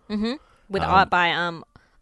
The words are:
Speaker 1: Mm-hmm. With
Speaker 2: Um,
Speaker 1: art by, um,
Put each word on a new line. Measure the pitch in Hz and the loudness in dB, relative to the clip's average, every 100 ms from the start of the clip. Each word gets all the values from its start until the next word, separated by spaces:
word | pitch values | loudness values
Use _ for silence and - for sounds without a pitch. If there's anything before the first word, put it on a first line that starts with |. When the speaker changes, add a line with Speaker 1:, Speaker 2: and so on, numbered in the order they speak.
| - | -8
Speaker 1:
Mm-hmm. | 214 220 285 - _ - | -4 -4 -6 -12 _ -8
With | 196 | -4
Speaker 2:
Um, | 165 | 2
Speaker 1:
art | 185 185 | 2 4
by, | 175 170 | 2 2
um, | 156 175 165 - - _ _ | 0 -4 -6 -14 -20 _ _